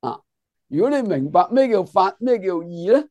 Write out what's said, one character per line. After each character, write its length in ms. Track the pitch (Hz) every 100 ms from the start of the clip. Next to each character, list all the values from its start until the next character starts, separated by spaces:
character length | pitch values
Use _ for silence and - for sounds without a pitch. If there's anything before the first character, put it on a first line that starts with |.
啊， 200 | 123 - _ _ _ _ _
如 140 | 147
果 80 | 233
你 180 | 285 226
明 220 | 151 139
白 180 | - -
咩 180 | 240 262
叫 120 | 214
法， 320 | 175 202 185 -
咩 180 | 240 240
叫 180 | 190 175
義 360 | 170 170 175
呢？ 160 | 262 302